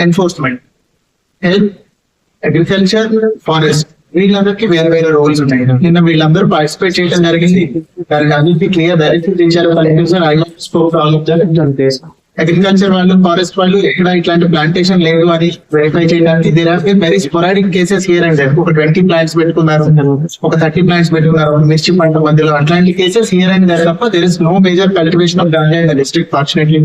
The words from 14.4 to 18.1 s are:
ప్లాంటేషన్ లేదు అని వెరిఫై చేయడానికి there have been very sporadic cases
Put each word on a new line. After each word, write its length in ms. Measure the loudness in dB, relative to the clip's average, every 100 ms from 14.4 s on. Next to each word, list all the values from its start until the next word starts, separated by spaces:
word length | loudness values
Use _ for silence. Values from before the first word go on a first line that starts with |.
| 0
ప్లాంటేషన్ 480 | 0 0 0 0 0 2
లేదు 180 | 2 2
అని 140 | 0 -2 -4 _
వెరిఫై 300 | -2 0 0 0
చేయడానికి 380 | 2 2 2 2 0
there 140 | 0
have 120 | 0 0
been 140 | 0
very 140 | 2 0
sporadic 420 | -2 -2 0 0 0
cases 280 | 0 0 -2 0